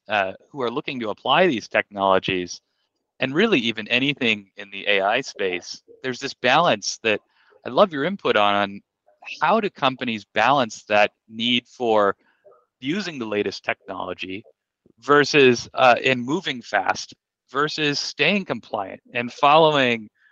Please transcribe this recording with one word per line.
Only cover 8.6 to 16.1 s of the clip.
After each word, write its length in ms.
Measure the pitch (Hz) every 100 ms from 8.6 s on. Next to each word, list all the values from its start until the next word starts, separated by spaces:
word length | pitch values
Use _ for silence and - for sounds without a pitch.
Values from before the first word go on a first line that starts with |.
| 101 101 - _ _ _ - -
how 180 | 156 214
do 100 | 208
companies 540 | - 135 131 123 110 -
balance 500 | - 113 143 117 - -
that 260 | 104 104 - _
need 400 | 113 117 120 -
for 480 | - 120 107 101 - _ _ _ _ _ _
using 380 | 127 185 180 151
the 60 | 110
latest 400 | 104 101 - -
technology 800 | 113 - 92 92 90 90 95 - _ _ _ _ _
versus, 680 | 117 147 139 151 131 120 -
uh, 220 | - 127 117
and 180 | 131